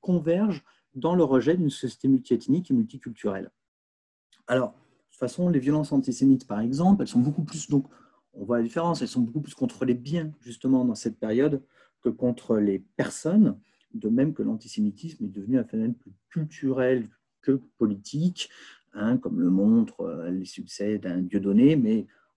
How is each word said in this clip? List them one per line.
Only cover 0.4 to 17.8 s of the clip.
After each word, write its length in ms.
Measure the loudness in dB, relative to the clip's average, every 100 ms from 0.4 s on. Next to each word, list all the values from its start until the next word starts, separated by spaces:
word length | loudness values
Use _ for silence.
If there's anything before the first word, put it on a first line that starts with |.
| 0 -2 _ _ _
dans 220 | -6 0 2
le 80 |
rejet 320 | 4 4 4 2
d'une 140 | 0
société 380 | -2 -8 -2 2
multiethnique 600 | 2 2 -2 2 0 2
et 40 |
multiculturelle. 760 | 0 0 -6 -16 -8 -6 -6 -10 _ _ _ _ _ _ _ _ _ -2
Alors, 240 | 0 -2
de 400 | -8 _ _ _
toute 80 | -8
façon, 300 | -8 -2 0
les 100 | 2
violences 340 | 2 0 0
antisémites, 540 | 0 0 2 4 4 2
par 140 | -4
exemple, 420 | -2 2 4 4
elles 60 | 2
sont 120 | 0
beaucoup 220 | 0 0
plus, 260 | -6 -8 -2
donc, 180 | -2 -2 _ _ _ _ -12
on 80 |
voit 140 | -2 -2
la 40 |
différence, 380 | 0 -2 -2 -2
elles 60 | -4
sont 120 | -2
beaucoup 200 | -2 -4
plus 140 | -8
contre 300 | -6 -6 -4
les 100 | -2
biens, 380 | -2 -2 -6 -6 -12
justement, 440 | -18 -6 0 2
dans 120 | 2 -2
cette 220 | -6 -6
période, 440 | -2 2 2 0 -8 _ _ _
que 80 | -6
contre 480 | -2 -2 -2 -2 0
les 240 | 2 0 -6 -6
personnes, 600 | -6 -4 0 4 4 2 _ _ _
de 140 | -6 -2
même 260 | 2 0
que 80 | 0
l'antisémitisme 840 | -4 -4 -8 -2 -2 -4 -12 -10
est 40 | -10
devenu 300 | -8 -2 -2
un 60 |
phénomène 300 | -2 -4 -4
plus 180 | -6 -12 -20 _
culturel 800 | -8 -8 -6 -4 0 2 0 -2 _ _ _
que 180 | -2 -2 -2
politique, 720 | -4